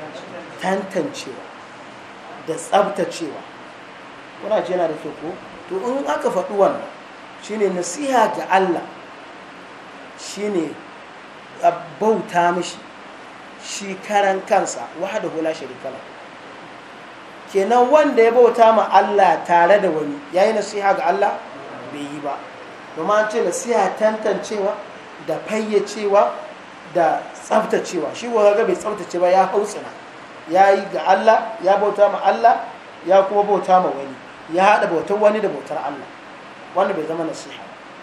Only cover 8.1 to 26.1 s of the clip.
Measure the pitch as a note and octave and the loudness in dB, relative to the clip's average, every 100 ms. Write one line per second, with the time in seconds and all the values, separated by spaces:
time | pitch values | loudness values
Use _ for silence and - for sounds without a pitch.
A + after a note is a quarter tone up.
8.1 | B3+ G#3+ - D#3 F#3+ F#3 D#3+ - - - | 2 2 0 0 2 2 -2 -6 -16 -20
9.1 | - - - - - - - - - - | -20 -20 -20 -20 -20 -20 -20 -20 -20 -18
10.1 | - - F#3+ G#3 F#3+ D3+ - - - - | -16 -12 -6 -2 -2 -2 -8 -16 -20 -20
11.1 | - - - - - F3 E3+ - - G#3+ | -20 -20 -20 -20 0 0 0 -8 -4 0
12.1 | G#3 - F3 F3 F3 E3+ - - - - | 0 0 0 2 0 -4 -10 -18 -20 -20
13.1 | - - - - - - - G3 F#3+ - | -20 -20 -20 -20 -18 -14 -12 -10 -10 -2
14.1 | G#3 G3+ F#3+ - G3 F3 B2+ A#2+ D#3+ F#3+ | 2 2 0 2 2 2 -6 -10 -8 -6
15.1 | G#3+ F3 D3+ D#3+ D#3+ C3 B2+ C3+ A#2 - | -4 -6 -4 -4 -4 -10 -12 -12 -12 -16
16.1 | - - - - - - - - - - | -20 -20 -20 -20 -18 -20 -20 -20 -20 -20
17.1 | - - - - G3 G3 A#3+ B3 D4+ D4 | -20 -20 -20 -4 -2 2 4 6 6 6
18.1 | B3 A3+ A#3+ A#3+ A#3+ A3+ A3 F#3+ F#3+ G#3+ | 4 4 6 6 8 6 6 6 4 4
19.1 | G3+ F#3 D#3+ - F3 F3 G#3 F#3+ D#3 D3 | 4 4 4 4 4 6 6 4 0 -4
20.1 | C#3+ - F3 G#3+ G#3+ F#3+ G#3 G3 F3+ D#3+ | -8 -4 2 2 2 -4 -2 0 2 0
21.1 | G3 G3+ - - - - - B2 C#3+ C#3+ | 2 0 -2 -10 -16 -16 -14 -14 -12 -10
22.1 | D3 C#3+ C#3 - - - - - - E3 | -8 -8 -8 -12 -18 -18 -18 -14 -6 0
23.1 | G#3 G#3+ A#3 G3 - A#3 A3 F#3 - G#3+ | 2 2 0 0 -2 -2 0 0 2 0
24.1 | A3 A3 F#3 - G#3+ G3 A3 - - - | 2 -2 -4 -4 -4 -4 -4 -10 -18 -18
25.1 | - D3 D3+ - A3 G#3+ G#3 - A3 G3+ | -14 -8 -8 -4 -4 0 0 0 -4 2